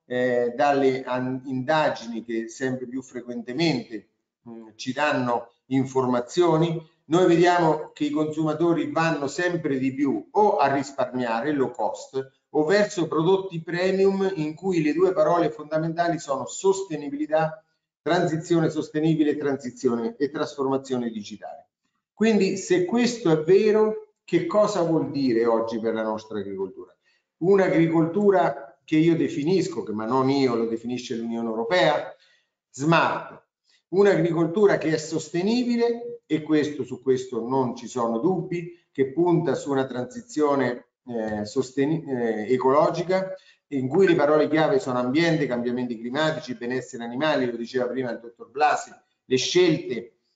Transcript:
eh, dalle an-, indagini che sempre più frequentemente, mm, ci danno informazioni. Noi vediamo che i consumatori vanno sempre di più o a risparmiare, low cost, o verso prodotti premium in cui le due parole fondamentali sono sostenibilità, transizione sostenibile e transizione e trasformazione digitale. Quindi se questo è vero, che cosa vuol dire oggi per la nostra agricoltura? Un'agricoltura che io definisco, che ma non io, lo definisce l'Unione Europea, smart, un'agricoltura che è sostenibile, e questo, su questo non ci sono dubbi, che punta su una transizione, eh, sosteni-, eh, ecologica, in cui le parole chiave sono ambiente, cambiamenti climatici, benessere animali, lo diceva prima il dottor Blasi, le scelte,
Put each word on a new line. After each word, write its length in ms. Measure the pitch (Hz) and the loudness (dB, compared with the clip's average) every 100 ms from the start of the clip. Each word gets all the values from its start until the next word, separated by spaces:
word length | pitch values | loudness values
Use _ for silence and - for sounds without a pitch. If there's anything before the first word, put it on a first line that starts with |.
| _ | _
eh, 460 | 127 127 120 120 | -2 0 2 0
dalle 480 | 123 143 139 135 131 | 2 2 4 4 2
an-, 380 | - 127 127 131 135 | -2 -4 -4 -6 -6
indagini 800 | 131 127 156 151 - 117 113 | -6 0 2 2 -2 -8 -10
che 240 | 110 113 113 | -6 -6 -6
sempre 380 | - 131 127 123 | -6 -4 -4 -6
più 160 | 131 | -10
frequentemente, 1080 | 127 123 120 120 117 127 165 135 107 107 - _ _ _ 117 | -10 -12 -10 -10 -8 -2 0 0 -4 -12 -14 _ _ _ -20
mm, 200 | 113 110 104 | -20 -20 -10
ci 160 | 127 | -8
danno 600 | 127 147 135 123 117 - _ _ | -2 -2 0 0 -2 -4 _ _
informazioni. 1120 | 131 131 131 123 123 120 - 175 160 165 160 - _ - | 0 0 0 2 0 0 2 4 4 2 -2 -8 _ 0
Noi 200 | 165 180 | 4 6
vediamo 640 | 165 175 175 165 156 156 | 6 6 6 4 2 -4
che 120 | - | -6
i 60 | 147 | -2
consumatori 800 | 147 156 156 156 151 170 156 139 | 0 -2 0 -2 2 2 2 0
vanno 360 | 151 165 147 139 | 0 0 0 -4
sempre 520 | - 180 175 151 135 | -2 -2 -2 -2 -2
di 140 | 131 | -2
più 360 | 131 143 110 - | 0 0 -2 -2
o 260 | - - 120 | 2 2 4
a 160 | 135 | 2
risparmiare, 800 | 139 131 - 123 127 120 117 143 | 0 -4 -4 -4 -4 -4 -2 -2
low 180 | 147 123 | -2 -2
cost, 680 | - 104 90 - 131 131 _ _ | -2 -4 -6 -8 -10 -10 _ _
o 140 | 147 | -2
verso 440 | 151 208 202 - 160 | 2 2 2 -2 -2
prodotti 540 | 151 160 190 190 165 | 0 2 2 0 -10
premium 680 | 160 175 185 190 196 196 190 160 | -6 -2 0 2 2 2 -2 -2
in 180 | 151 | -6
cui 280 | 160 190 175 | -4 -2 0
le 100 | 147 | 0
due 200 | 151 185 | 2 2
parole 380 | 170 156 175 156 | 2 2 2 0
fondamentali 680 | - 147 156 165 165 170 160 | -4 -6 -4 -2 -2 -2 -2
sono 280 | 147 135 120 | -4 -6 -6
sostenibilità, 1160 | - 190 190 - 151 147 143 151 156 156 - _ _ _ _ | -2 0 0 -2 -8 -6 -6 -2 0 0 -4 _ _ _ _
transizione 680 | 147 175 165 160 160 170 160 | -2 0 2 -2 0 2 2
sostenibile 600 | 156 139 151 160 151 147 | 0 -4 0 2 4 2
e 60 | 147 | 0
transizione 800 | 143 135 123 - 127 117 113 - | -2 -2 -6 -2 0 0 -2 -2
e 140 | 139 | -4
trasformazione 800 | 151 147 - 135 135 135 127 117 | -2 -6 -4 -2 -2 -2 -4 -4
digitale. 580 | 110 104 104 90 - - _ _ _ _ | -6 -10 -14 -14 -16 -20 _ _ _ _
Quindi 440 | - 220 208 190 185 | 0 2 4 2 -2
se 280 | - 180 | 0 0
questo 460 | 180 233 233 - 175 | 2 0 0 0 0
è 120 | 156 | 2
vero, 720 | 151 196 214 214 214 - - _ | 6 6 6 4 2 0 -10 _
che 220 | - 170 - | -2 -2 2
cosa 360 | 208 - 175 | 2 2 2
vuol 280 | 165 160 135 | 0 0 0
dire 360 | 139 135 113 117 | -2 0 2 2
oggi 320 | 113 113 117 | 2 0 -4
per 140 | 110 | -2
la 80 | 110 | -2
nostra 360 | 110 110 - 107 | -4 -6 -6 -8
agricoltura? 560 | 98 95 95 - - _ _ _ _ _ | -8 -6 -8 -10 -20 _ _ _ _ _
Un'agricoltura 1400 | 175 196 180 160 165 160 160 208 202 185 165 - - - | 2 4 4 4 4 2 2 2 4 4 2 -2 -12 -20
che 120 | - 156 | -2 2
io 200 | 165 156 | 4 2
definisco, 640 | - 113 143 185 - - | 0 -2 0 2 0 -4
che 100 | 98 | -6
ma 120 | 104 | -6
non 240 | 110 131 131 | 0 2 2
io, 260 | 139 131 | 4 2
lo 120 | 113 113 | 2 -2
definisce 480 | 113 120 123 - 117 | -4 -6 -8 -6 -6
l'Unione 320 | 117 117 117 | -6 -4 -4
Europea, 640 | 110 113 180 - 127 - - _ _ _ _ _ | -4 0 2 2 2 -4 -14 _ _ _ _ _
smart, 720 | - 147 165 131 - - - _ _ _ _ _ | -4 2 4 2 -2 -8 -18 _ _ _ _ _
un'agricoltura 920 | 180 202 175 170 160 165 190 202 156 | 4 4 4 2 2 0 4 4 4
che 160 | 160 | 0
è 20 | 156 | -2
sostenibile, 1300 | - 160 - 170 196 240 240 240 233 233 - - - | -2 -8 -4 -2 0 0 0 2 0 0 -8 -14 -4
e 160 | 156 | -4
questo, 420 | 151 151 139 - | 2 2 2 -4
su 180 | 120 127 | -8 -4
questo 440 | 135 127 - 113 117 | 0 0 -2 -6 -2
non 280 | 131 123 | 0 0
ci 140 | - 110 | -4 -8
sono 300 | 127 117 117 | -4 -2 0
dubbi, 600 | 156 175 - 175 165 - _ | 0 0 -4 -8 -8 -14 _
che 200 | - 131 | -4 -2
punta 420 | 135 175 165 139 | 0 2 2 2
su 160 | 123 143 | -2 -2
una 140 | 135 | -2
transizione, 1000 | 131 127 123 123 - 151 147 135 127 120 - _ - | -2 -6 -10 -12 -10 -2 0 2 0 -4 -12 _ -10
eh, 380 | 120 110 107 | -8 -6 -6
sosteni-, 600 | 104 - 127 - 139 160 | -4 -4 -4 -2 0 -2
eh, 480 | 147 131 117 107 107 | -4 -4 -2 -2 -2
ecologica, 840 | 127 131 139 165 170 175 185 185 - _ _ _ | 0 4 4 2 0 -2 -2 -4 -10 _ _ _
in 200 | 143 127 | -6 -2
cui 180 | 156 190 | 4 4
le 80 | |
parole 340 | 165 147 151 139 | 4 4 4 4
chiave 300 | 156 151 139 | 2 2 2
sono 200 | 135 123 | 0 -2
ambiente, 480 | 123 139 170 156 135 | 0 2 2 2 0
cambiamenti 520 | 120 120 123 123 113 | -2 -2 -4 -4 -6
climatici, 560 | 120 135 156 - - | -6 -2 -2 -2 -8
benessere 500 | 117 120 127 123 120 | -10 -6 -6 -6 -12
animali, 460 | 117 123 156 139 127 | -10 -4 -2 0 -2
lo 60 | 117 | -4
diceva 300 | 117 127 120 | -6 -4 -4
prima 240 | 127 127 | -4 -6
il 100 | 113 | -8
dottor 300 | - - 110 | -14 -20 -14
Blasi, 420 | 139 147 135 - - _ _ | 0 2 2 -4 -18 _ _
le 120 | _ 127 | _ 0
scelte, 840 | - 175 180 156 - 113 - _ _ | 2 4 4 2 -2 -8 -10 _ _